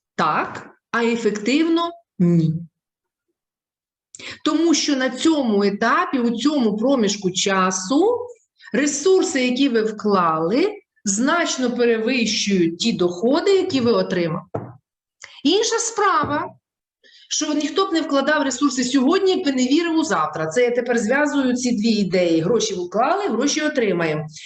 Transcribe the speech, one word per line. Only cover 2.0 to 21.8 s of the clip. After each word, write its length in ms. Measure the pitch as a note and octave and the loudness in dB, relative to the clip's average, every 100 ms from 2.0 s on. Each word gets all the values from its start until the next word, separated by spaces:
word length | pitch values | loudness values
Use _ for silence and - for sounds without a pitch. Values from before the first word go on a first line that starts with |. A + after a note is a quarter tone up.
| _ - | _ 0
ні. 340 | F3 E3+ D#3 D#3+ E3+ _ _ _ _ _ _ _ _ _ _ _ _ _ _ - - - D4+ | 2 2 2 -2 -8 _ _ _ _ _ _ _ _ _ _ _ _ _ _ -20 -18 -6 -2
Тому 280 | D#4 E4 | 2 2
що 220 | C#4+ - C4+ | 2 0 0
на 140 | C4 | 0
цьому 540 | B3+ E4 D4+ A#3+ G3+ | 0 2 2 2 2
етапі, 560 | G3+ G3+ A3+ D#4 F4+ C4 | 2 0 0 0 0 0
у 180 | A#3 G#3+ | 0 0
цьому 400 | C#4+ D4 A3 G3+ | 0 2 0 0
проміжку 540 | B3 C4+ G3 - F#3 | 2 2 2 0 -4
часу, 840 | F3+ G3+ F#3+ F#3 F#3+ F#3+ C#4 G#4 A#4+ - - _ _ - | -2 0 2 0 -2 0 2 2 0 -6 -16 _ _ -4
ресурси, 760 | A3+ D4 - F#4+ F#4 C#4 C4+ B3 | 0 0 0 2 4 2 0 0
які 220 | B3+ C#4 | 2 2
ви 120 | A3+ | 2
вклали, 920 | G#3+ G#3+ G#3 F#3+ E3+ D#3+ E3 B3 G4 G#4 - _ G#3 | 0 -2 0 2 2 2 0 2 0 -2 -16 _ -6
значно 640 | G3 C4+ E4+ D4+ - B3 | -2 0 0 0 -2 -2
перевищують 1080 | A#3 A#3+ A3 A3+ C4 A3 - G3+ F#3+ E3 - | 0 2 2 0 0 0 -2 0 2 2 0
ті 140 | A#3 | -2
доходи, 580 | E3+ F3 - A#3 D#4 G4 | 0 -2 0 0 2 2
які 300 | F#4+ - C4+ | 2 2 0
ви 100 | A#3 | 2
отримали. 540 | G3 F#3+ F#3 E3+ E3+ - - - - _ _ _ _ - - | 2 0 -2 -2 -4 -8 -12 -12 -18 _ _ _ _ -20 -4
Інша 360 | C#4 G4 A4 A4+ | 0 2 2 -2
справа, 760 | - - G4+ D#4+ C#4+ D4 - - _ _ _ _ _ - - | -2 -2 0 0 0 -4 -6 -12 _ _ _ _ _ -20 -8
що 240 | - D4+ | -4 -2
ніхто 320 | D4 D4 D4 D4 | -2 -2 -2 0
б 80 | |
не 80 | D#4+ | -2
вкладав 420 | C#4+ C#4 C#4 D4+ | 0 0 2 0
ресурси 400 | C4+ - C#4+ B3+ | 0 0 -2 0
сьогодні, 480 | B3 C4+ B3+ F#4+ F#4+ | 0 2 2 2 2
якби 200 | F#4 D4 | 0 0
не 140 | B3+ B3+ | 0 2
вірив 320 | D4+ E4+ D#4+ | 2 2 0
у 60 | |
завтра. 440 | C#4+ F3 D#3 D#3 D#3 | 0 0 -2 -4 -4
Це 160 | B3 | 0
я 80 | A#3+ | 0
тепер 280 | A#3+ B3 A#3 | 0 -2 -2
зв'язую 560 | G#3 C4+ D4 C#4+ B3+ B3 | 0 0 0 0 0 0
ці 160 | B3 | -2
дві 180 | G3+ | 0